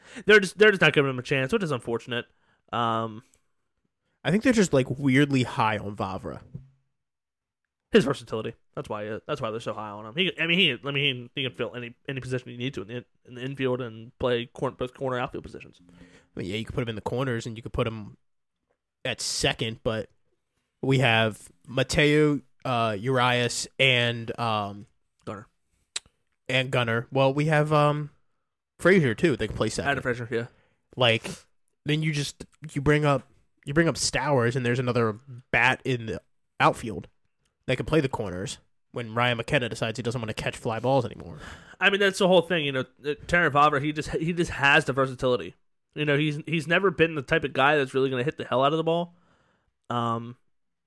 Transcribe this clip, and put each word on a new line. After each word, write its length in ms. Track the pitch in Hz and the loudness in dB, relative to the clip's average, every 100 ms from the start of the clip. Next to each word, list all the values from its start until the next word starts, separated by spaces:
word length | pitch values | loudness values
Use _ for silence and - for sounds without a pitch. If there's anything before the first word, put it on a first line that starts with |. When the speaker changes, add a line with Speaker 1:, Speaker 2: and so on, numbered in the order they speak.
| - - 190 | -20 -6 6
Speaker 1:
They're 140 | 214 | 6
just, 180 | 190 - | 6 4
they're 140 | 214 | 4
just 100 | 196 | 6
not 120 | 160 | 4
giving 160 | 147 139 | 4 2
him 100 | 127 | -2
a 40 | |
chance, 280 | 123 139 131 | -2 -2 0
which 120 | 226 | -2
is 80 | 175 | -2
unfortunate. 540 | 127 - 117 - 120 - _ _ _ _ | -4 -4 -6 -4 -6 -8 _ _ _ _
Um, 520 | 113 117 113 113 107 - _ _ _ _ _ _ _ _ _ | -2 0 -2 -4 -8 -20 _ _ _ _ _ _ _ _ _
Speaker 2:
I 80 | 131 | -2
think 120 | 196 | 2
they're 100 | 269 | 4
just, 200 | 226 185 | 4 4
like, 160 | 139 127 135 | 2 0 0
weirdly 440 | 143 131 147 135 | 2 4 4 2
high 340 | 117 - 110 107 | 0 0 0 -2
on 180 | 101 104 | -6 -6
Vavra. 440 | 98 95 80 64 - - - _ _ _ _ _ _ _ _ _ _ _ _ | -6 -6 -10 -12 -14 -18 -18 _ _ _ _ _ _ _ _ _ _ _ _
Speaker 1:
His 120 | 226 | 2
versatility. 500 | 240 135 117 110 107 - _ - | 2 -2 -6 -8 -8 -12 _ -14
That's 140 | 143 | -10
why, 180 | 107 107 | -8 -8
uh, 120 | 107 - | -10 -8
that's 160 | 147 | -6
why 80 | 113 | -6
they're 80 | 110 | -6
so 140 | 117 | -8
high 160 | 104 107 | -8 -10
on 160 | 104 110 | -12 -10
him. 100 | 127 | -4
He, 160 | 185 - | -4 -2
I 60 | 165 | 0
mean, 140 | 170 | 2
he, 120 | 175 | 2
I 200 | 123 139 | 0 -4
mean, 380 | 143 143 123 120 - | -2 -2 -4 -8 -8
he, 60 | |
he 60 | 131 | -8
can 100 | - | -6
fill 160 | 117 120 | -8 -8
any, 200 | 120 - - | -12 -14 -10
any 120 | 135 | -10
position 320 | 123 127 120 | -6 -6 -6
you 60 | 120 | -8
need 160 | 127 | -6
to 80 | 135 | -6
in 60 | 101 | -10
the, 180 | 123 - _ - | -12 -14 _ -20
in 100 | 123 | -14
the 60 | |
infield 400 | 131 139 131 123 | -10 -4 -2 -2
and 300 | 120 110 113 - | -6 -12 -18 -6
play 300 | 127 120 120 | -2 -2 -4
cor-, 180 | - 135 | -6 -6
both 220 | - 127 | -4 -8
corner 240 | - 135 127 | -6 -4 -4
outfield 260 | 127 - | -4 -8
positions. 360 | - - - - _ | -12 -16 -18 -20 _
Speaker 2:
I 500 | - - - _ - | -20 -20 -20 _ -10
mean, 100 | 90 | -6
yeah, 80 | 104 | -6
you 80 | 110 | -6
could 100 | - | -6
put 80 | |
him 60 | 117 | -6
in 60 | 107 | -6
the 60 | |
corners 440 | - 123 135 117 120 | -6 -4 -4 -4 -6
and 100 | 110 | -12
you 60 | |
could 100 | 117 | -8
put 140 | - 113 | -4 -4
him 300 | 113 104 127 _ _ _ _ _ _ _ _ 131 | -6 -12 -18 _ _ _ _ _ _ _ _ -8
at 160 | 113 | -6
second, 580 | - - 143 135 120 110 | -6 -2 -2 0 -4 -4
but 260 | - 110 - _ _ _ _ _ _ _ | -4 -4 -6 _ _ _ _ _ _ _
we 180 | 135 135 | 0 2
have 500 | 131 113 113 101 - _ - | 4 4 2 -2 -12 _ -8
Mateo, 760 | 127 131 139 147 151 151 143 - _ - | -4 0 2 4 4 4 2 -4 _ -4
uh, 300 | 120 113 104 | 0 0 -2
Urias, 680 | 120 131 123 123 120 - - - | -2 2 2 2 0 -2 -8 2
and, 580 | 135 123 120 117 113 - | 2 4 2 -2 -8 -4
um, 480 | 117 107 101 101 - _ _ _ - | -2 -2 -4 -8 -16 _ _ _ -14
Speaker 1:
Gunnar. 220 | 104 120 _ _ _ _ - - _ _ _ - | -12 -14 _ _ _ _ -16 -16 _ _ _ -2
Speaker 2:
and 200 | 131 131 | 0 0
Gunnar. 380 | 135 117 117 117 | 0 2 0 0
Well, 220 | 131 135 | 2 4
we 120 | 139 151 | 4 2
have, 260 | 151 151 | 2 4
um, 380 | 151 147 147 147 - _ _ _ _ _ _ | 4 4 2 -4 -12 _ _ _ _ _ _
Frazier 360 | 170 196 139 107 | 4 6 4 2
too. 220 | 175 113 | 0 0
They 100 | 110 | -2
can 80 | - | -2
play 140 | 110 | -4
second. 200 | - 139 | -2 -2
Speaker 1:
Adam 140 | 135 | -2
Frazier, 240 | 127 120 117 | -2 -6 -4
yeah. 180 | 117 120 _ _ _ _ - | -6 -6 _ _ _ _ 0
Speaker 2:
Like, 360 | 123 113 - 165 _ _ _ _ - | 2 2 0 -12 _ _ _ _ -2
then 180 | 151 | 0
you 80 | 156 | 0
just, 340 | 147 139 - - _ 151 | -2 -4 -8 -18 _ -10
you 80 | 143 | -2
bring 240 | 139 147 147 | 2 4 4
up, 180 | 135 - _ _ _ - | 2 -2 _ _ _ -2
you 80 | |
bring 140 | 143 165 | 2 2
up 80 | 131 | 0
Stowers, 600 | - 127 135 139 117 123 | -2 -2 2 2 2 0
and 100 | 120 | 0
there's 120 | 123 | 0
another 400 | 123 120 113 107 - 123 - | 0 0 0 -2 -12 -20 -4
bat 300 | 123 120 127 | 2 2 2
in 220 | 135 123 113 | -2 -4 -4
the 160 | 82 - _ _ - | -10 -12 _ _ 0
outfield 480 | 143 - 117 90 - _ _ _ _ _ - | 2 2 -4 -10 -12 _ _ _ _ _ -4
that 100 | 127 | -4
can 100 | 120 | 0
play 140 | 156 | 0
the 60 | 135 | 0
corners 520 | - 104 87 98 - _ _ _ | -2 -6 -6 -8 -12 _ _ _
when 220 | - 113 | -12 -6
Ryan 240 | 113 123 120 | 0 2 0
McKenna 300 | 113 - 120 | 0 -2 -2
decides 300 | - 117 110 | -4 -4 -4
he 60 | |
doesn't 180 | 117 123 | -4 -4
wanna 120 | 110 | -6
catch 220 | - 131 - | -6 -8 -6
fly 240 | 120 113 | -6 -2
balls 260 | 123 135 117 | 2 2 0
anymore. 340 | - - 151 - - - - | -6 -14 -16 -16 -20 -20 0
Speaker 1:
I 80 | 190 | 2
mean, 100 | 196 | 4
that's 200 | 202 190 | 2 4
the 80 | 190 | 6
whole 160 | 185 | 6
thing, 220 | 165 180 143 | 4 0 0
you 60 | |
know. 100 | 131 123 _ | -2 -6 _
uh, 120 | 135 147 - | -8 -8 0
Terrin 260 | 175 165 | 2 4
Vavra, 300 | 143 151 143 | 6 4 4
he 100 | 147 | 0
just, 180 | 147 - | -4 -6
he 220 | 160 160 | -4 -2
just 200 | 170 170 | -2 -2
has 340 | - 143 151 151 | 2 4 4 4
the 80 | |
versatility. 600 | 135 135 127 131 123 85 - _ _ _ - | 0 0 0 0 0 -2 -16 _ _ _ -4
You 100 | 151 | 0
know, 120 | 143 | 2
he's, 220 | 156 147 151 | 0 -4 -4
he's 220 | 160 147 | -4 0
never 240 | 170 196 | 2 2
been 240 | 139 165 156 | 4 2 2
the 80 | |
type 200 | 127 160 | -2 0
of 100 | 143 | 0
guy 240 | 135 135 151 | 2 4 4
that's 160 | 135 | 2
really 160 | 135 135 | 0 0
gonna 140 | 131 | 0
hit 140 | 123 - | -2 -4
the 80 | - | -2
hell 180 | 123 | 2
out 100 | 139 | 2
of 40 | 160 | 2
the 60 | |
ball. 320 | 165 170 175 - _ _ _ _ _ _ - | 0 -2 -2 -10 _ _ _ _ _ _ -8
Um, 480 | 120 117 117 117 120 _ _ _ _ | -4 -2 -2 -6 -16 _ _ _ _